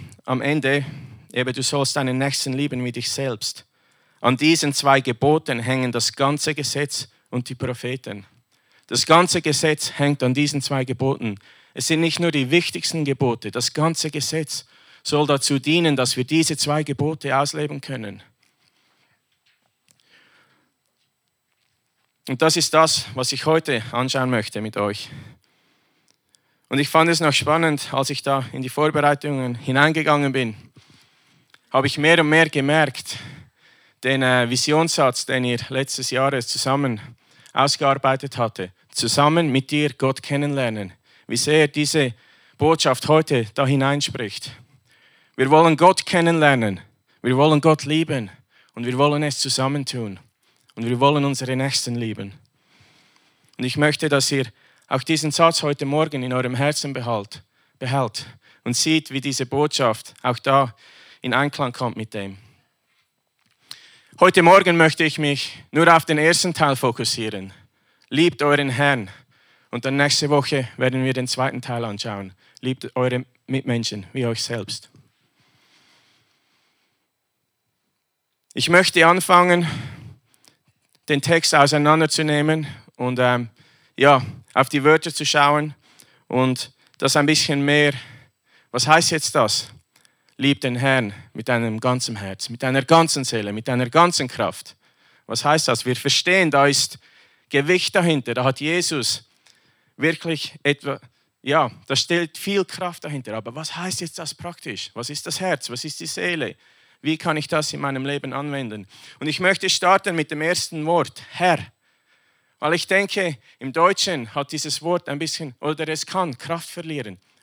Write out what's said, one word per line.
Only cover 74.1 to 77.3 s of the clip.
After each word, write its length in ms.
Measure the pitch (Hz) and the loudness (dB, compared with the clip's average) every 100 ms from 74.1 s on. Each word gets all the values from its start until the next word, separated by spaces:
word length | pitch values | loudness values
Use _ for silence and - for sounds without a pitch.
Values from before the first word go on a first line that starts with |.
wie 120 | 135 120 | -4 -4
euch 160 | 110 | -4
selbst. 480 | - 117 98 - - _ _ _ _ _ _ _ _ _ _ _ _ _ _ _ _ _ _ _ _ _ _ _ _ | -6 -8 -8 -12 -14 _ _ _ _ _ _ _ _ _ _ _ _ _ _ _ _ _ _ _ _ _ _ _ _